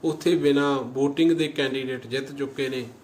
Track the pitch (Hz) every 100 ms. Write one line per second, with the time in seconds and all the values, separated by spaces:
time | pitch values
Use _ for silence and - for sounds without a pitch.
0 | 160 151 175 160 143 143 143 135 120 131
1 | 139 139 165 165 151 147 135 135 131 127
2 | 117 131 135 143 135 139 135 127 117 -